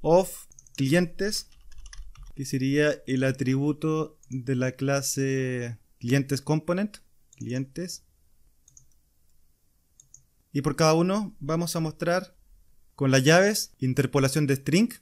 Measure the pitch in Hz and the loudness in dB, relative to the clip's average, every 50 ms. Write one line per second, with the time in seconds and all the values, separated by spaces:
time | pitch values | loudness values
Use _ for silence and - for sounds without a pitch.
0 | - 151 160 180 190 - - - - - - - _ - _ - 139 135 143 175 | 2 6 4 4 4 2 -4 -14 -16 -20 -20 -20 _ -20 _ -4 0 2 4 2
1 | 180 170 - - 190 202 208 - - - - - - - - - - - - - | 2 0 -2 -4 -4 -4 -4 -6 -8 -10 -20 -20 -20 -18 -16 -16 -16 -16 -16 -16
2 | - - - - - - - - 139 - - 135 127 135 139 147 147 151 143 - | -14 -14 -14 -18 -18 -18 -12 -12 -10 -6 -4 -2 -2 0 2 2 2 2 0 -2
3 | - - 131 131 131 135 131 131 131 123 131 135 139 147 151 147 - 160 156 156 | -4 -4 0 0 2 0 0 0 0 0 0 0 0 0 -2 -2 -2 -2 -2 -2
4 | 156 - - _ _ - 120 131 120 123 135 123 127 127 127 - 139 135 139 139 | -4 -6 -8 _ _ -10 -10 -10 -4 -4 -2 0 0 -2 -4 -4 -2 -2 0 0
5 | 135 - - 135 135 135 135 135 131 127 127 123 120 120 117 107 _ _ _ _ | -2 -4 -4 -2 -2 -2 0 -2 -2 -2 -4 -6 -6 -8 -10 -14 _ _ _ _
6 | - 120 127 139 139 135 135 120 - - 151 156 156 - 175 185 202 214 208 - | -4 0 0 0 0 0 -4 -6 -2 -2 -2 -2 0 -2 -2 -2 -2 -6 -8 -12
7 | _ _ _ _ _ _ _ _ - 113 120 127 135 135 135 147 175 180 - - | _ _ _ _ _ _ _ _ -10 -6 -6 -6 -6 -8 -8 -12 -10 -10 -12 -16
8 | _ _ _ _ _ _ _ _ _ _ _ _ _ _ _ - _ _ _ _ | _ _ _ _ _ _ _ _ _ _ _ _ _ _ _ -20 _ _ _ _
9 | _ _ _ _ _ _ _ _ _ _ _ _ _ _ _ _ _ _ _ _ | _ _ _ _ _ _ _ _ _ _ _ _ _ _ _ _ _ _ _ _
10 | _ _ _ - _ _ _ _ _ _ _ 143 135 151 147 - 165 156 156 160 | _ _ _ -20 _ _ _ _ _ _ _ -2 -2 -2 0 4 4 4 4 4
11 | 170 180 190 208 214 190 - - - 139 160 165 175 165 - 170 160 156 156 - | 2 2 0 -2 -4 -6 -10 -12 -6 -4 -2 -2 -2 -2 -4 -4 -4 -4 -4 -4
12 | 175 170 170 185 190 - _ _ _ _ - - _ _ - - - _ _ - | -4 -2 -2 -2 -4 -6 _ _ _ _ -20 -20 _ _ -20 -20 -20 _ _ -2
13 | 139 135 131 131 131 143 160 175 190 202 214 208 - - - _ - 131 127 - | 0 4 4 4 6 6 6 6 6 6 2 0 -4 -6 -8 _ -2 -2 0 0
14 | 139 131 - 143 135 135 135 156 151 135 139 135 - - 143 175 220 233 - - | 0 2 2 2 2 2 2 0 2 2 0 -2 0 2 2 4 2 2 0 -8